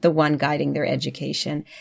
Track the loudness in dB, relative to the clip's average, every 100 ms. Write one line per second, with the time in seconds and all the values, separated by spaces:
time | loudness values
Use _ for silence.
0 | 2 4 4 2 0 0 0 0 0 -2
1 | -4 -6 -6 -4 -4 -6 -8 -14